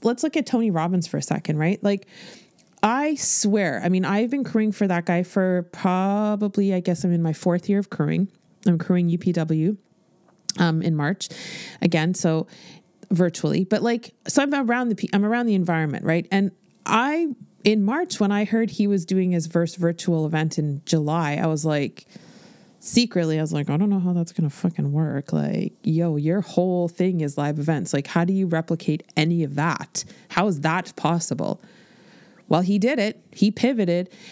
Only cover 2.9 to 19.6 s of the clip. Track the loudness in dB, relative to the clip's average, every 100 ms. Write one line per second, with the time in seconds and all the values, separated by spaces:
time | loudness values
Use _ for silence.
2.9 | 2 0 -2 -2 0 2 2 0 0 0
3.9 | 0 2 0 0 -2 -2 0 0 0 0
4.9 | 0 0 0 0 0 0 0 -4 -2 0
5.9 | 2 0 0 0 0 -2 0 0 0 -2
6.9 | -2 0 2 0 0 0 0 0 -2 -2
7.9 | -2 0 0 -2 _ _ _ 0 2 2
8.9 | 2 2 0 0 0 0 0 0 -2 _
9.9 | _ _ _ _ _ -8 0 0 2 0
10.9 | 0 0 -2 -8 -12 -14 -14 -14 -2 0
11.9 | 2 0 0 0 0 -4 -12 -20 -20 _
12.9 | _ -2 2 2 2 0 0 2 0 0
13.9 | -2 -6 _ 0 2 2 0 0 0 0
14.9 | -2 0 2 2 2 2 2 2 0 0
15.9 | -2 0 0 2 0 0 -4 _ _ 0
16.9 | 2 2 0 -2 -6 -14 _ 2 4 2
17.9 | 0 -2 -2 0 0 0 0 0 0 0
18.9 | 0 0 0 2 0 0 0